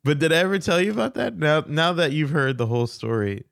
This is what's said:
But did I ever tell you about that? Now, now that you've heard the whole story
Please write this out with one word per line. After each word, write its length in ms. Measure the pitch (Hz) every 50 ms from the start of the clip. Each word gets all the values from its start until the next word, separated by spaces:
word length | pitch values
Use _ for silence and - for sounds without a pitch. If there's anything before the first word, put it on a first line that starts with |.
| -
But 140 | 135 151
did 160 | 143 156 160 160
I 40 |
ever 200 | 165 180 190 196
tell 240 | 190 - - 175 175
you 100 | 180 208
about 220 | 208 226 220 262 -
that? 240 | - - - 233
Now, 260 | 175 156 151 151 156 151
now 260 | - 147 156 165 175 180
that 180 | 165 170 143
you've 200 | 139 151 156 135
heard 260 | 151 151 139 131 135
the 80 | 123 120
whole 220 | 113 120 120 120
story 580 | 117 - - - 113 117 113 104 101 98 98 - _